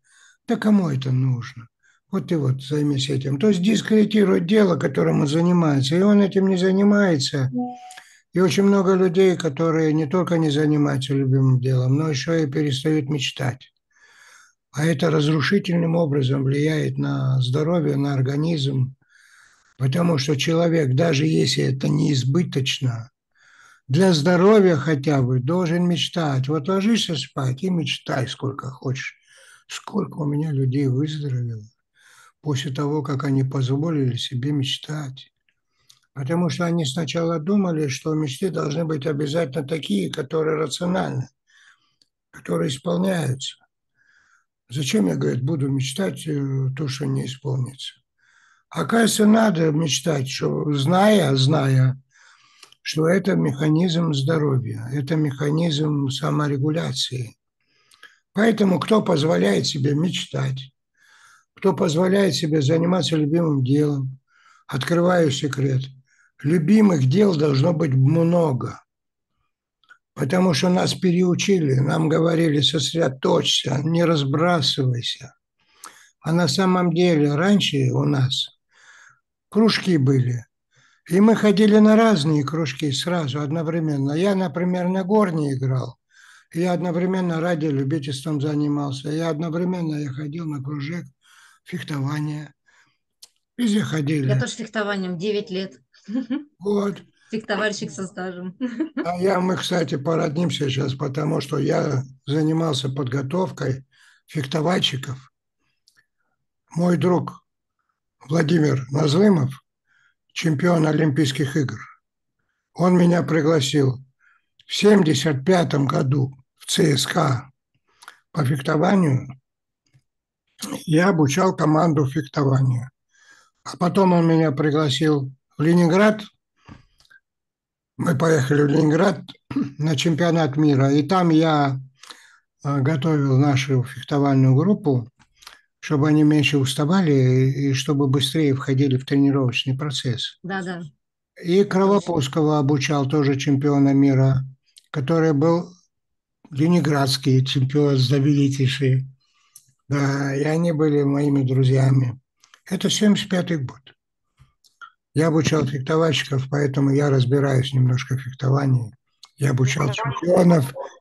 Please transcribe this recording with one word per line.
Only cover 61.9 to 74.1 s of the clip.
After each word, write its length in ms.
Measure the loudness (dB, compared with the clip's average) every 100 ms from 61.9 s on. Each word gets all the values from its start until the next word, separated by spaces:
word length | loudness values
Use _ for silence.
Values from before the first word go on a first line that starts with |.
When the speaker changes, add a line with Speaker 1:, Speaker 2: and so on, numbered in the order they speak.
| 0 2 2 2
Speaker 1:
себе 260 | 0 0 0
заниматься 560 | 2 2 2 0 0 0
любимым 480 | 0 0 0 0
делом, 540 | 2 2 2 0 -6 -10 _ _ _ _ -10
открываю 640 | -8 -2 0 2 2 2
секрет, 520 | 0 -4 -2 -2 -2 -6 -16 _ _ _ _
любимых 640 | 0 0 4 6 6 4 2
дел 260 | 4 4 4
должно 360 | 2 2 2
быть 220 | 2 0
много. 840 | 2 4 4 4 2 2 0 -6 -12 _ _ _ _ _ _ _ _ _ _ _ _ _
Потому 400 | -8 -2 2 2
что 140 | 2 2
нас 240 | 2 0
переучили, 800 | 0 0 2 2 0 2 2 2
нам 340 | 0 0 0 0
говорили: 520 | 2 2 2 2 2
"Сосредоточься, 1200 | 0 -2 -4 -2 -2 -2 0 0 0 -2 -2 -4
не 200 | 0 0
разбрасывайся". 1300 | 2